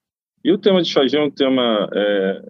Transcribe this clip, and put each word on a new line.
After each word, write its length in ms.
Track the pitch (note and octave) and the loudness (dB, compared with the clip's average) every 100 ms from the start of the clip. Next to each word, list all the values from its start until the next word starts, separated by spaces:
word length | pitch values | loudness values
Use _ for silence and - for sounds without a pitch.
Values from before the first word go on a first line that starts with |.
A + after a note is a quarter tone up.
| _ _ _ _ D3 | _ _ _ _ -2
E 60 | |
o 60 | G3 | 0
tema 240 | G#3 F#3 | 2 2
de 20 | E3 | 0
disfagia 340 | D#3+ C3 D3 | 0 0 0
é 40 | |
um 80 | D3+ | -2
tema, 580 | - C3+ C3 A#2+ G#2+ F#2+ | -2 0 0 0 0 -2
é, 500 | - G#2 G2+ F#2+ F#2 - | -2 0 0 -2 -4 -10